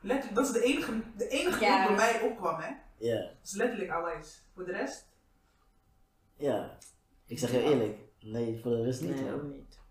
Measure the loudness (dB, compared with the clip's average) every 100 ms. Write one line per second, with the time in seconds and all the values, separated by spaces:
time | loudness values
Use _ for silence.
0 | 0 -2 0 0 2 4 2 2 0 -4
1 | -6 -8 -4 0 0 2 4 6 6 6
2 | 4 4 0 0 -2 -2 -6 -10 -16 -4
3 | 0 0 -2 -12 -12 -2 -2 0 -4 -2
4 | -2 -6 -12 -20 _ -14 -8 -4 -6 -8
5 | -18 _ _ _ _ _ _ _ _ _
6 | _ _ _ _ 0 0 -2 -12 -20 _
7 | _ _ _ -4 0 2 4 4 4 -2
8 | -14 _ -8 -2 -2 -2 0 0 0 -2
9 | -4 -4 -4 -4 -6 -10 -16 -20 -20